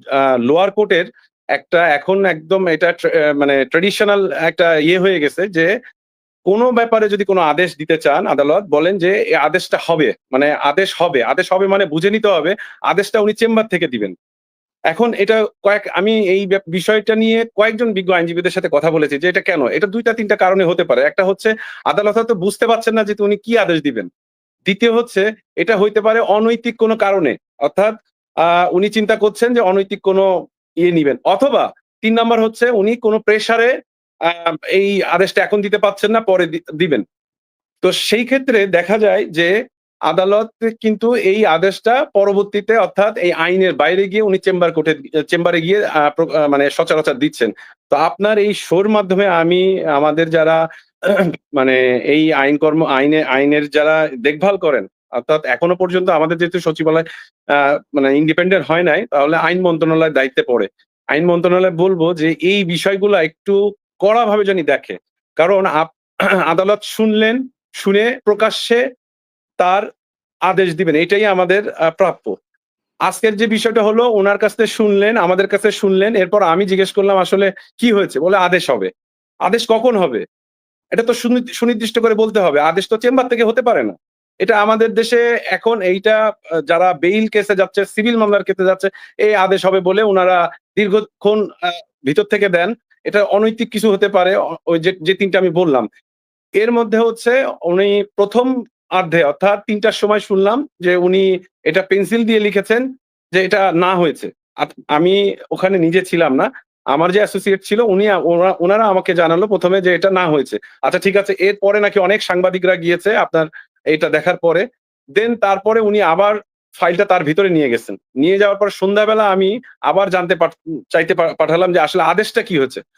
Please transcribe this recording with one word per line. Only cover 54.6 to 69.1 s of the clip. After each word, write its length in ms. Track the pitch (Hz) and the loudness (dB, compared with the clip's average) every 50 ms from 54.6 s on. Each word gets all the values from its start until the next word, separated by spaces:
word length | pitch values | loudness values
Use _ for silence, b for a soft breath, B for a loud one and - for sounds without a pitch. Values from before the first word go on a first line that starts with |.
| 175 156 139 113 95 - _ _ _ - | -2 -2 -2 -2 -4 -6 _ _ _ -8
অর্থাৎ 360 | - 120 - - 156 156 - | -8 -6 -2 0 -2 0 0
এখনো 300 | 127 123 - 170 170 180 | -2 -2 0 0 -2 0
পর্যন্ত 340 | 175 185 180 175 185 185 190 | 0 -2 -2 -2 -2 0 2
আমাদের 280 | 175 151 160 156 175 | 2 2 2 0 0
যেহেতু 220 | 165 175 170 170 180 | -2 -2 -4 -4 -4
সচিবালয়, 440 | - 165 156 - 160 160 160 160 160 160 B B B B B _ - | -4 -4 -4 -2 0 0 0 0 -2 -4 B B B B B _ -4
আ, 320 | - 143 143 139 139 143 143 - - - | -2 0 2 2 2 0 -2 -4 -4 -2
মানে 240 | 147 135 135 139 | 0 0 2 2
ইন্ডিপেন্ডেন্ট 500 | 147 156 156 156 175 175 185 196 180 143 | 2 0 0 0 0 0 0 0 0 0
হয় 160 | 135 160 170 175 | 0 0 0 2
নাই, 240 | 165 147 180 226 - | 0 0 0 -2 -2
তাহলে 260 | - 143 139 147 165 | -2 0 0 0 0
আইন 240 | 165 165 160 175 185 | 0 0 -2 -2 0
মন্ত্রণালয়ের 520 | 185 175 165 156 165 160 160 160 160 160 143 | 0 0 0 0 0 0 2 0 0 0 0
দায়িত্বে 300 | 135 135 135 - 160 - | -2 -2 -2 -2 -2 -2
পড়ে। 240 | - 120 113 101 - _ _ _ _ _ _ - | 0 0 -2 -2 -4 _ _ _ _ _ _ -4
আইন 180 | - 139 151 170 | -2 0 0 2
মন্ত্রণালয় 460 | 175 170 175 170 180 180 185 185 185 | 2 0 2 2 2 2 2 0 0
বলবো 420 | 175 160 180 190 190 170 160 170 180 | 0 0 0 0 0 0 0 -2 0
যে 220 | 160 156 165 160 - | 0 -2 -2 -2 0
এই 240 | 156 180 202 202 190 | 0 0 0 0 -2
বিষয়গুলা 600 | 170 175 160 - 196 202 196 196 208 202 180 160 | -2 -4 -2 -2 -2 -2 0 0 0 2 2 0
একটু 500 | 160 _ _ - 202 196 196 202 208 202 _ _ _ _ - | -2 _ _ -4 0 0 0 0 0 -4 _ _ _ _ -2
কড়াভাবে 460 | 180 202 220 240 233 214 208 214 202 | 0 2 2 2 2 0 0 0 0
জানি 180 | 190 196 185 147 | 0 -2 -2 0
দেখে। 340 | 143 139 - - - 92 - _ _ _ _ _ _ - | 0 -2 -2 -2 -10 -16 -16 _ _ _ _ _ _ -2
কারণ 300 | - 160 175 202 190 190 | 0 2 2 2 2 2
আপ-, 540 | 175 143 151 165 - _ _ _ _ _ - | 0 0 0 -2 -2 _ _ _ _ _ -4
<clears throat> 260 | 190 196 202 185 156 | -2 0 0 0 0
আদালত 340 | 156 165 170 190 196 208 208 - | 0 0 0 0 0 0 -2 -4
শুনলেন, 640 | - - - 220 220 214 214 220 220 233 262 254 262 _ _ _ _ - | -10 -4 -2 0 0 2 0 0 0 0 -2 -6 -8 _ _ _ _ -14
শুনে 460 | - - 202 196 208 220 240 262 262 - | -6 -2 0 0 2 0 0 -2 -2 -2
প্রকাশ্যে 720 | 208 208 196 220 220 - - - - 233 240 254 269 254 _ _ _ | -2 0 0 0 -2 -2 -4 -2 -2 0 0 0 -4 -6 _ _ _